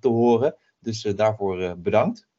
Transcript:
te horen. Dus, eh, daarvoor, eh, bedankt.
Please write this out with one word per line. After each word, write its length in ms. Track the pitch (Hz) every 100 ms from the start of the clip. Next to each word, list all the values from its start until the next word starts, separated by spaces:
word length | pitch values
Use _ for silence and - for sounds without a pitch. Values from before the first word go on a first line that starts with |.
te 80 | 127
horen. 460 | 117 120 117 139 - _ _
Dus, 240 | 117 110
eh, 120 | 107 98
daarvoor, 440 | 107 107 98 90
eh, 100 | 92 87
bedankt. 520 | 90 107 156 240 _